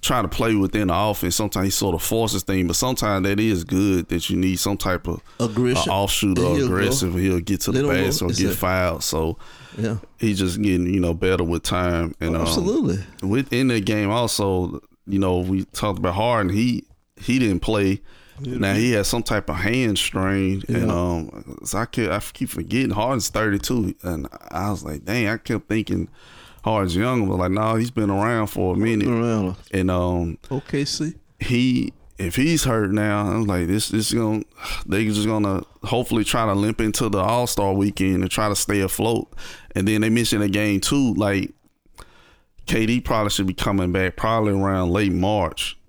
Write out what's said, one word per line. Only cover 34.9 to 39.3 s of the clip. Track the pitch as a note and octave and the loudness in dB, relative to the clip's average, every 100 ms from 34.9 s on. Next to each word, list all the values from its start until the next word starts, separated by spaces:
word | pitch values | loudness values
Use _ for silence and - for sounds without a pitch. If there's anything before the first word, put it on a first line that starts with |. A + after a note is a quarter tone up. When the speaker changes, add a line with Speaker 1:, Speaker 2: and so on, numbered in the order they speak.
| G2 A2 | 0 0
Speaker 1:
just | G#2 G#2+ | 0 0
gonna | A2 G#2 F#2+ - - | 0 0 -2 -6 -12
hopefully | - B2 B2 A#2 | -4 -2 0 0
try | G#2 B2+ | 0 0
to | A2 | 2
limp | G2+ G#2 A2 | 2 0 0
into | A2 G2+ A#2 | 0 0 0
the | G2+ | 2
All-Star | F#2 A#2+ A#2+ - G2+ | 2 2 0 0 0
weekend | G2 G2+ F#2+ F#2+ F#2 | 2 0 2 0 2
and | F#2 | 0
try | - G#2+ | 0 0
to | G2+ | 0
stay | - G2+ | 0 2
afloat." | F#2+ - G#2+ A#2 - | 2 0 0 0 -2